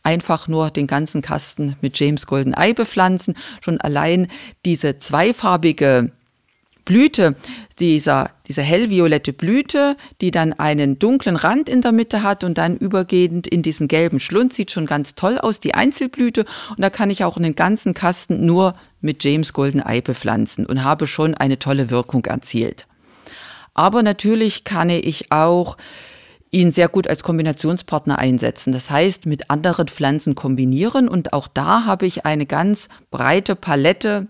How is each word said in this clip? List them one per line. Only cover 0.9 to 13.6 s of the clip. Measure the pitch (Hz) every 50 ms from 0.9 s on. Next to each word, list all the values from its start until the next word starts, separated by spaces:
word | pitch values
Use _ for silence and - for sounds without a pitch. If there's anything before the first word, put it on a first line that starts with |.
| 139 143 156 - - 156
Kasten | 139 - 151 143 - - - - 147 143 139 -
mit | - 135 -
James | - 147 143 151 143 -
Golden | - 139 139 135 131 -
Eye | - 165 208 233
bepflanzen. | - 226 - - 202 185 185 185 175 - - 170 - - - - -
Schon | - 175 165 -
allein | - 156 147 143 147 160 175 185 180 175 - - - - - _ -
diese | 180 170 - - 147 135
zweifarbige | 143 - - - 147 175 226 233 - - 190 180 165 160 165 151 - 147 139 131 123 120 - _ _ _ _ _ _ _ _ _ _ _ _ _ _ _
Blüte, | - 180 233 285 302 - - 190 156 135 - - - - - 220 _ _ -
dieser, | 175 170 156 151 - 156 139 135 135 - _ _ _
diese | - 147 -
hellviolette | 139 147 170 190 240 220 196 180 170 160 151 147 - 156 139
Blüte, | - - 170 226 277 285 - - 285 285 285 285 - - - - _
die | 190 180
dann | - 175 160 160 -
einen | - 147 151 151 147 143 139 135 -
dunklen | 202 220 262 269 - 208 175
Rand | 151 - 165 220 285 311 302
in | 262 254
der | 240 240
Mitte | 226 226 226 220 - 208 208
hat | 202 202 - -
und | 180 165
dann | - 165 170 180
übergehend | - - 190 202 190 180 - 190 180 180 170 170 175 170
in | - - 175